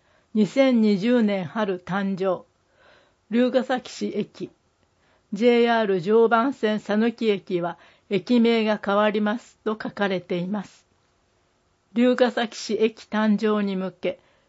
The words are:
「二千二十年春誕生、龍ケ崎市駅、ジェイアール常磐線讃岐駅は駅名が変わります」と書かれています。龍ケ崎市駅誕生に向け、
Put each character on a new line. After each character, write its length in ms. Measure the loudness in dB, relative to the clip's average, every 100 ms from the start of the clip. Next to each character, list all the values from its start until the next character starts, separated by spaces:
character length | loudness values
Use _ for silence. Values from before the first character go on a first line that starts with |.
| _ _ _
「二 120 | 0 0
千 360 | 2 4 4
二 160 | 4 2
十 240 | 2 2
年 240 | 2 -2 -6
春 340 | -6 -4 -4
誕 360 | -4 -4 -4 -2
生、 280 | -2 -2 -6 _ _ _ _ _ _ _ -4
龍 200 | 0 2
ケ 120 | 0
崎 280 | -2 -6 -6
市 220 | -10 -8
駅、 360 | -6 -8 -8 -14 _ _ _ _ _ _ _ -12
ジ 140 | 0 2
ェ 140 | 4
イ 80 | 4
ア 120 | 2
ー 40 | 0
ル 140 | -2
常 260 | 2 4 4
磐 240 | 4 0
線 280 | -2 -2 -2
讃 320 | -2 0 0
岐 180 | 0 -2
駅 320 | -2 -2 -4
は 160 | -4 -8 -20 _ -4
駅 300 | -4 0 2
名 260 | 4 2 0
が 120 | -2
変 120 | 0 2
わ 120 | 2
り 140 | 0
ま 160 | -2 -4
す」 180 | -8 _
と 60 | -8
書 200 | -6 -8
か 180 | -4 -2
れ 120 | -2
て 160 | -4 -4
い 100 | -4
ま 180 | -6
す。 200 | -8 _ _ _ _ _ _ _ _ _ _ _ _
龍 200 | 0 2
ケ 160 | 2 2
崎 280 | 0 -6 -8
市 180 | -6 -2
駅 280 | -2 -2 -8
誕 280 | -2 0 2
生 240 | 0 0
に 140 | -2 -4
向 160 | -6
け、 280 | -6 -8 -8 _ _